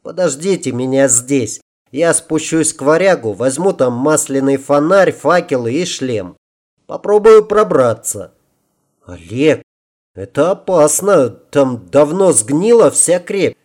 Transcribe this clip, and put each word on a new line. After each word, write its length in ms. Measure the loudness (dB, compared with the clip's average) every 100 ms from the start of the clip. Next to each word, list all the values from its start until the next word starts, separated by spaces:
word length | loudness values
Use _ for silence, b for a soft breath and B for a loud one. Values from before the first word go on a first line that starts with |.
Подождите 720 | -16 -4 -4 -4 -4 -4 -4
меня 360 | -6 -2 0 2
здесь. 520 | 0 -2 -2 -2 -10 _ _ _
Я 240 | -2 -2
спущусь 580 | -2 -4 -6 -2 -2 -2
к 80 | -4
варягу, 540 | 0 2 2 0 -2
возьму 400 | -4 -4 -2 -4
там 180 | 0 -2
масляный 640 | 0 0 0 -2 -2 -2 -2
фонарь, 560 | 0 0 2 2 2
факелы 580 | 0 0 0 0 -4 -2
и 140 | -4
шлем. 540 | -6 -6 -6 -6 -8 -16 _ _ _ _ _
Попробую 580 | -12 0 4 8 6
пробраться. 880 | 6 0 0 2 0 -2 -8 -12 -14 _ _ _ _ _ _ _
Олег, 580 | -20 -20 -12 -2 0 0 -4 _ _ _ _
это 380 | -16 -12 -2 -2
опасно. 760 | -2 -2 2 2 2 0 2 2
Там 580 | -4 _ -2 -2 -2 -2
давно 420 | 2 2 2 2
сгнила 580 | 2 0 -2 2 4 4
вся 300 | 2 0 -2
крепь. 380 | -2 -4 -4 -4